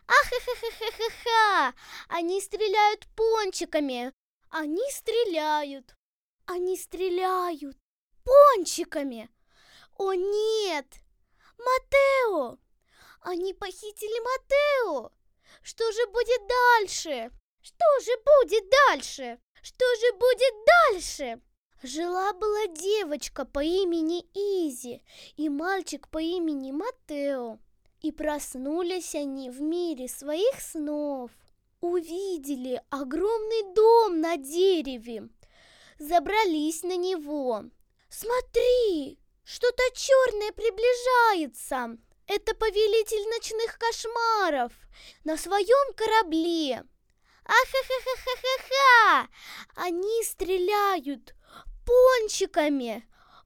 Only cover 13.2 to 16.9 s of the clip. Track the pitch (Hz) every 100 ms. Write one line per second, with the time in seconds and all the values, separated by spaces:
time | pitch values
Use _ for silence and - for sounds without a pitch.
13.2 | - 349 381 370 392 - 427 - 427 466
14.2 | 480 523 - 554 587 554 415 269 220 _
15.2 | _ _ _ - - - 453 427 453 440
16.2 | 440 480 403 494 494 466 381